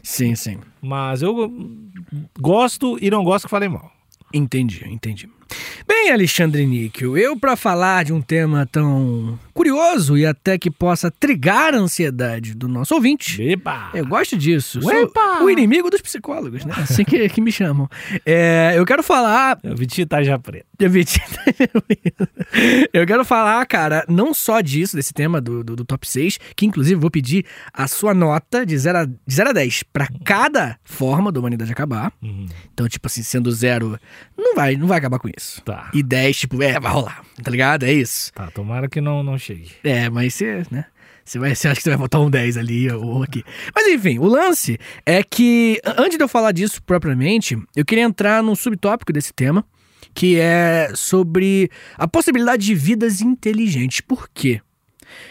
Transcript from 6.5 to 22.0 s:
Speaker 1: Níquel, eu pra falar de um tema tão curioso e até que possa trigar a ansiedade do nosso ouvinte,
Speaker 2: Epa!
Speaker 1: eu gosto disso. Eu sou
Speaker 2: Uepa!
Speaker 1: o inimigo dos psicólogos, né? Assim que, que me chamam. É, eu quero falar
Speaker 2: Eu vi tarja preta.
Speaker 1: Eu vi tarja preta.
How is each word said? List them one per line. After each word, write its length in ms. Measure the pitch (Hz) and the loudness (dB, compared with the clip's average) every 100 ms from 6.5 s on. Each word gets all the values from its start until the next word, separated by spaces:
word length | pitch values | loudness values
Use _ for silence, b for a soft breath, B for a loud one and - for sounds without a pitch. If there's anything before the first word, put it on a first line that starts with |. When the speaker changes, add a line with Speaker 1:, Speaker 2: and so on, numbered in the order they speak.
| 147 | 2
Speaker 1:
Níquel, 500 | 139 123 113 - 127 139 | 0 0 -4 -6 -4 0
eu 180 | 247 277 | 0 2
pra 200 | 269 240 | 0 0
falar 480 | 214 175 185 185 151 | 0 0 2 2 0
de 60 | |
um 100 | 160 | -2
tema 420 | 127 165 160 147 | 0 0 2 0
tão 760 | 139 151 147 135 131 117 113 117 - | 0 0 2 2 0 -2 -4 -8 -10
curioso 640 | - 339 277 339 330 143 147 | 0 0 4 2 2 2 4
e 80 | |
até 320 | 156 147 - 185 | 2 0 -2 0
que 140 | 175 | -2
possa 400 | - 175 170 175 | -2 0 0 -2
trigar 640 | - 294 208 143 214 320 | -2 0 2 2 2 4
a 20 | 262 | 2
ansiedade 760 | 180 - 156 123 123 113 113 | 0 0 -2 -2 -4 -4 -8
do 120 | 110 123 | -8 -6
nosso 260 | 123 135 | -4 0
ouvinte, 480 | 311 240 285 - 98 | 2 2 2 -2 -4
Speaker 2:
Epa! 480 | 123 185 - 143 104 | -2 -2 -4 -10 -8
Speaker 1:
eu 140 | 185 135 | -6 -2
gosto 280 | 214 349 | 0 0
disso. 440 | 202 147 160 - 123 | 0 2 0 0 -4
Eu 40 | |
sou 100 | 151 | 0
Speaker 2:
Uepa! 480 | 453 466 440 415 349 | 2 2 2 0 4
Speaker 1:
o 60 | 359 | 4
inimigo 400 | 349 214 311 349 | 4 4 4 2
dos 100 | 403 | -2
psicólogos, 640 | - 254 - 285 127 123 | -4 -12 -10 -8 -8 -8
né? 80 | 147 | -8
Assim 300 | 180 139 131 | -6 -2 2
que, 240 | 202 320 208 | 2 2 2
que 120 | - | 2
me 100 | 226 | 0
chamam. 340 | - 185 143 135 B B 185 | 0 0 0 -2 B B -6
É, 480 | - 165 170 165 165 175 | 0 2 4 4 4 4
eu 100 | 180 | 4
quero 160 | 285 | 2
falar 560 | - 262 233 226 269 247 | 2 2 4 4 2 0
Speaker 2:
Eu 140 | - 117 | -4 -6
vi 100 | 127 - 156 | -4 -4 -2
tarja 320 | 151 143 135 | 0 0 0
preta. 260 | 113 92 - - | -4 -16 -16 0
Speaker 1:
Eu 100 | 185 | 2
vi 160 | 185 | 4
tarja 640 | 170 - - - - - 262 226 - | 4 0 -2 -4 -2 0 0 0 0
preta. 440 | 214 | -2